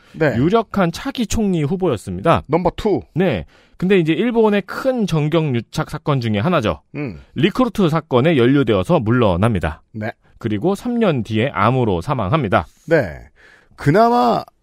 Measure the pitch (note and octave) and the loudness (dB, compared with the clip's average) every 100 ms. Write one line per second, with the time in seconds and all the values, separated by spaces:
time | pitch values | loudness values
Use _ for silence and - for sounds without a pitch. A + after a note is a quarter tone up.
0 | _ - D#3 A2+ D3+ A3+ G#3+ G3+ E3+ - | _ -2 0 2 2 2 0 -2 -2 -2
1 | C#4 C4 A3 A3+ G3+ E3+ C#3+ F#3 F3+ A2+ | -8 -6 -4 -2 -2 0 -2 -2 -2 -4
2 | - F2+ D#3+ C3+ - D#3+ F3 - G#3+ D3 | -6 -4 0 0 0 -2 -2 -2 -2 -2
3 | - D3 F#3 G2+ D#2 _ _ - F3+ G3+ | -4 -2 0 -2 -6 _ _ -4 0 2
4 | D#3 D#3 A#3 A#3 G#3+ G3+ - - C4 B3+ | 2 0 0 2 2 0 -4 -6 -2 -2
5 | F#3+ D#3+ D3+ E3 D#3 A#2 - - D3 D3+ | 0 0 0 0 0 -2 -4 -8 -6 -6
6 | - C#3 A#2 G#2 D3 E3+ G#2 - _ C#3+ | -2 -2 0 0 0 0 0 -4 _ -10
7 | C#3+ D2+ - - F3+ - B3 - F3 D#3+ | -10 -10 -12 -2 0 2 0 2 0 0
8 | - B2 D3+ D3+ A#2 C#3+ A#2 G2+ F#2 E3+ | 0 2 4 4 4 4 2 0 2 0
9 | G#2+ B2 A2 F2 A2+ G2 D#2+ D2+ _ G#2+ | 2 2 2 2 0 0 -4 -8 _ -10
10 | A2 - _ - A2+ G#2 E3 G3 B3 A#3+ | -10 -10 _ -8 -6 -2 -2 -4 -4 0
11 | G#3+ C#3 G#2 A2 B2+ E2 G#2 C3 A2+ F2 | 0 0 -2 -2 0 0 0 2 0 0
12 | D#2+ C3+ F#2 D#3 A2 G#2 - _ - D#3+ | -2 -4 -2 -2 0 -2 -2 _ -2 0
13 | F#2+ C2+ B1 _ - _ _ - C#3 F#3 | 0 -8 -18 _ -20 _ _ -6 2 4
14 | A#3 A#3+ A#3+ D#3+ - _ | 4 4 2 0 -4 _